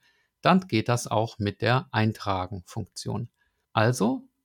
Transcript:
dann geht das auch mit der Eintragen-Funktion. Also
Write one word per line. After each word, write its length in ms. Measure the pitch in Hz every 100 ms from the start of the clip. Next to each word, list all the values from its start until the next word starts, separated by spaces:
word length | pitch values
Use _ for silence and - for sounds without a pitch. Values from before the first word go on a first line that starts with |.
| _ _ _ _
dann 200 | 147 185 185
geht 200 | 110 110
das 200 | 120 -
auch 300 | 110 113 -
mit 220 | 101 -
der 280 | 113 127 -
Eintragen-Funktion. 1400 | 113 110 104 - 92 92 98 - 113 101 - 120 110 120 _ _ _ _
Also 560 | 117 110 127 202 262 - _